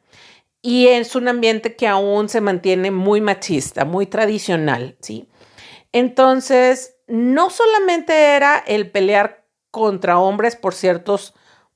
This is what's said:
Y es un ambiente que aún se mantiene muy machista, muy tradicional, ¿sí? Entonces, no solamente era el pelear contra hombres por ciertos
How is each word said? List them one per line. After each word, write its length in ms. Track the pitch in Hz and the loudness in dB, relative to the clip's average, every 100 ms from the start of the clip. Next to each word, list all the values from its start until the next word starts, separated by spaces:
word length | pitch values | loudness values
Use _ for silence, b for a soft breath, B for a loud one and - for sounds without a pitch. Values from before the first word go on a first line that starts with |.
| b b b b b _ 240 | b b b b b _ -2
Y 220 | 247 247 | 4 4
es 280 | 247 233 254 | 4 0 -4
un 120 | 247 | -2
ambiente 480 | 240 226 220 226 - | 0 0 0 -6 -4
que 140 | 220 | -2
aún 400 | 196 202 208 214 | 0 0 -2 0
se 100 | 233 | -2
mantiene 500 | 208 180 190 185 190 | -2 -2 0 0 -2
muy 300 | 190 190 208 | -2 0 0
machista, 640 | 208 190 - 147 - - | 0 -4 -4 -4 -4 -8
muy 220 | 147 185 190 | -6 -4 -4
tradicional, 920 | 214 214 214 - 165 151 123 131 - | -2 -2 -4 -4 -2 -2 -4 -6 -16
¿sí? 260 | - 110 - B B B B B B | -16 -16 -18 B B B B B B
Entonces, 1040 | 240 247 254 262 262 262 254 254 262 - _ - | -2 -2 2 2 2 2 2 2 0 -6 _ -8
no 420 | 233 240 285 370 | -2 0 0 0
solamente 640 | - 453 427 370 339 330 311 294 285 | 2 2 2 0 -2 0 2 4 4
era 280 | 285 294 - | 2 0 0
el 240 | 214 180 | -4 -2
pelear 560 | 202 190 208 202 - _ _ _ | -2 2 2 0 -4 _ _ _
contra 480 | 226 214 190 190 180 | -4 -2 -2 0 2
hombres 360 | 190 202 233 233 | 2 0 -2 -2
por 180 | 190 | -8
ciertos 600 | - 190 170 202 202 - b b b b | -2 -2 -2 -2 -4 -4 b b b b